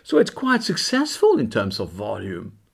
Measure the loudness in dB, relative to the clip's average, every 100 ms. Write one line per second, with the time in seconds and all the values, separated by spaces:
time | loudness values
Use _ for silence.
0 | 0 4 4 0 0 0 0 -2 -2 0
1 | -2 2 4 4 2 -2 -2 -4 -6 -6
2 | -6 -6 -6 -8 -10 -16 _